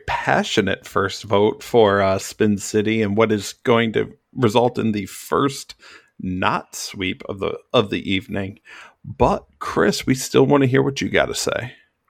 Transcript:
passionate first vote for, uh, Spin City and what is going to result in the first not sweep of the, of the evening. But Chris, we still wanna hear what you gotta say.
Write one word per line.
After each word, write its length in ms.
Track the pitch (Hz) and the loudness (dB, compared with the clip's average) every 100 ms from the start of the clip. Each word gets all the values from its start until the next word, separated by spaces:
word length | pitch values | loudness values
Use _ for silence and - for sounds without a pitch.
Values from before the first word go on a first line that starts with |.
| - | -4
passionate 800 | - - 143 208 - 104 95 - | -4 0 0 0 0 0 -2 -4
first 360 | 98 98 - | -4 -4 -6
vote 380 | 104 101 107 - | -2 2 2 0
for, 400 | - 123 104 101 | 0 4 6 4
uh, 160 | 95 95 | 2 0
Spin 400 | - - 110 101 | -4 0 0 0
City 460 | - 107 107 110 | -2 -2 0 0
and 120 | 104 101 | 0 2
what 160 | 113 | 2
is 220 | 107 98 | 0 -4
going 400 | - - 117 117 | -6 2 2 2
to 180 | 110 107 - _ | 0 -4 -8 _
result 460 | - 120 113 120 120 | 0 2 4 2 0
in 120 | 110 | -2
the 140 | 104 95 | -2 -6
first 680 | - - 80 139 135 - - - - _ - | -12 -4 0 0 -4 -14 -20 -20 -20 _ -12
not 560 | 95 92 98 160 - - | -6 -2 0 -2 -6 -14
sweep 460 | - 101 92 - - | -12 -6 -6 -6 -8
of 80 | 98 | -6
the, 220 | 85 - _ | -6 -6 _
of 180 | 127 104 | 0 2
the 200 | - - | -2 -2
evening. 480 | 95 - 95 98 101 - - - _ - | -4 -4 -8 -8 -12 -20 -20 -20 _ -10
But 400 | - 123 - - - | 0 0 0 -6 -14
Chris, 480 | - - 165 - - | -6 0 2 0 -2
we 80 | 131 | -4
still 320 | - 131 135 | 0 2 4
wanna 180 | 143 135 | 4 4
hear 160 | 131 | 2
what 180 | 139 139 | 0 -2
you 100 | 98 | -2
gotta 260 | - 67 - | 0 0 -2
say. 380 | - - 123 - _ _ _ | -4 -4 -8 -14 _ _ _